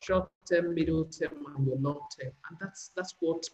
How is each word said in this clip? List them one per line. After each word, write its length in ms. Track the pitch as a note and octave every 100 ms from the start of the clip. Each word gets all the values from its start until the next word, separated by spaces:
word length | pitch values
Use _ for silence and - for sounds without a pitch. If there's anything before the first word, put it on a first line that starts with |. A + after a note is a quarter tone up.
short 300 | - F#3 F#3 _ -
term, 260 | F3 E3+
middle 300 | E3+ D#3+ D#3+ D#3+
term, 260 | - D#3 D3+ C#3+ C#3+
and 100 | C3+
your 100 | C3
long 220 | C#3 D3 - -
term. 140 | C3 - -
And 80 | E3
that's, 320 | F#3+ - -
that's 220 | - F#3 -
what 300 | E3 E3 D#3+